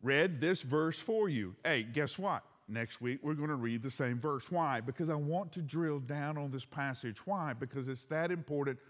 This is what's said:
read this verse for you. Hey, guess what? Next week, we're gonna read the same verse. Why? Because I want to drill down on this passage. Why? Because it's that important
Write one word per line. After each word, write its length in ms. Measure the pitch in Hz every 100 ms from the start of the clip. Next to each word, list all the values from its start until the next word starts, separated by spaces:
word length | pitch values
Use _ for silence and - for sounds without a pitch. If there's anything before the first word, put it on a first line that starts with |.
read 380 | 123 139 185 143
this 220 | 160 180
verse 380 | 127 151 160 160
for 280 | - 220 202
you. 280 | 127 92 -
Hey, 180 | 165 139
guess 340 | 113 139 143 -
what? 280 | 196 139 - - -
Next 320 | 113 113 -
week, 180 | 120 135
we're 120 | 147
gonna 220 | 156 151 139
read 260 | 117 117
the 80 | 131
same 300 | - 127 123
verse. 320 | 151 139 -
Why? 280 | 175 156 123
Because 280 | 120 135 165
I 80 | 151
want 340 | 147 175 180
to 100 | 180
drill 360 | 143 160 160 143
down 400 | 127 147 147 151
on 140 | 143
this 120 | 131
passage. 600 | - 147 139 123 120 101 -
Why? 280 | 196 156
Because 340 | 120 123 139 131
it's 160 | 131
that 260 | - 156 170
important 480 | 175 147 147 139 127